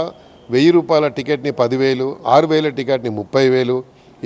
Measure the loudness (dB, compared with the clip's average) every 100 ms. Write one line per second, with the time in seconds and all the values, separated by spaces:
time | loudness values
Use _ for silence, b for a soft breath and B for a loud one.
0 | -2 -8 B B -4 2 4 4 2 0
1 | 0 -2 -4 -4 -4 -2 0 0 0 0
2 | -4 -6 2 2 4 0 0 -4 -4 -4
3 | -4 -8 -2 2 2 2 0 -4 -6 b
4 | b -10